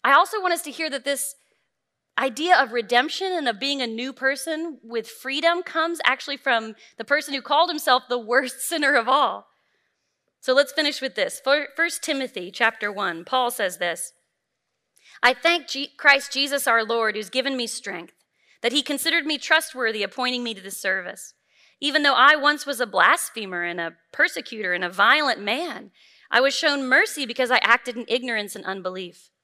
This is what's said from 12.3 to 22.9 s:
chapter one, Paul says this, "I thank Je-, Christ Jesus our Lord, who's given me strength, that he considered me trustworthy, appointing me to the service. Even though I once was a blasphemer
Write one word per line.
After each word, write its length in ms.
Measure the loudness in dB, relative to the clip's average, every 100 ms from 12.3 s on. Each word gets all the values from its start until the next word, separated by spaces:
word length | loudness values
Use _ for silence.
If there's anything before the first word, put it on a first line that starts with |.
| -8 -12
chapter 400 | 0 0 0 -6
one, 340 | -4 -4 -4
Paul 260 | -2 0 0
says 260 | -2 -4 -2
this, 360 | -4 -4 -10 _ _ _ _ _ _ _ _ _ _ 2
"I 120 | 2
thank 320 | 4 2 2 -2
Je-, 260 | -8 -10 2
Christ 340 | 4 4 2
Jesus 340 | -4 -2 0 2
our 160 | 2
Lord, 320 | 2 0 0 -2
who's 120 | -4
given 280 | -2 -2 -4
me 100 | -6
strength, 480 | -8 -10 -10 -14 _ _ _ _ _
that 100 | -2
he 100 | -2
considered 440 | -2 -2 0 0 -2
me 100 | -6
trustworthy, 680 | 2 2 2 -4 -2 -2
appointing 400 | -6 -2 -2 -2
me 120 | -6
to 80 | -8
the 80 | -12
service. 640 | -6 -4 -4 -6 -14 -18 _ _ _ _ _
Even 200 | 0 2
though 120 | 4
I 220 | 8 8 8
once 300 | 4 2 -4
was 140 | -4
a 60 |
blasphemer 760 | -2